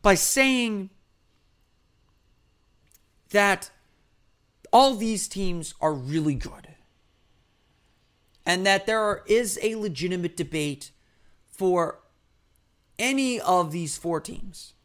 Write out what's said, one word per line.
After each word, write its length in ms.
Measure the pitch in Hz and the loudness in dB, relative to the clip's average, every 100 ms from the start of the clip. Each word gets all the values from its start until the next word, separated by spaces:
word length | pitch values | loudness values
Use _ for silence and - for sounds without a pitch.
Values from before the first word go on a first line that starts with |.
by 120 | 208 | 4
saying 720 | 190 - 269 269 254 240 208 190 _ _ _ _ _ _ _ _ _ _ _ _ _ _ _ _ _ _ _ _ _ _ _ _ | 4 2 2 2 2 0 -4 -8 _ _ _ _ _ _ _ _ _ _ _ _ _ _ _ _ _ _ _ _ _ _ _ _
that 400 | 202 202 185 - _ _ _ _ _ _ _ _ _ - | 2 4 2 -4 _ _ _ _ _ _ _ _ _ 4
all 240 | 233 269 226 | 6 6 2
these 320 | 220 214 - | -2 -2 -6
teams 440 | 196 190 175 156 - | -4 -2 -4 -8 -4
are 140 | 156 | -4
really 400 | 143 127 156 151 | -2 -4 -2 0
good 340 | 135 - - - - _ _ _ _ _ _ _ _ _ _ _ _ _ _ _ _ | -2 -6 -14 -20 -20 _ _ _ _ _ _ _ _ _ _ _ _ _ _ _ _
and 220 | - 180 196 | -2 0 2
that 200 | 196 196 | 2 2
there 140 | 220 | 0
are, 220 | 208 202 - | 0 -2 2
is 300 | 220 226 - | 2 2 -2
a 140 | 214 220 | -2 -2
legitimate 600 | 208 135 175 180 170 170 | -6 -4 -4 -2 -4 -6
debate 540 | 143 156 147 135 - _ _ _ - _ _ | -6 -4 -4 -6 -14 _ _ _ -20 _ _
for 540 | - 190 180 165 - _ _ _ _ _ _ _ _ _ - | -4 0 2 0 -6 _ _ _ _ _ _ _ _ _ -4
any 400 | 240 269 262 240 | 0 0 0 0
of 320 | - 180 165 | 2 2 2
these 260 | 165 160 - | -4 -6 -6
four 240 | 170 165 | -4 -4
teams. 520 | 160 - 196 - - _ | -6 -10 -10 -12 -20 _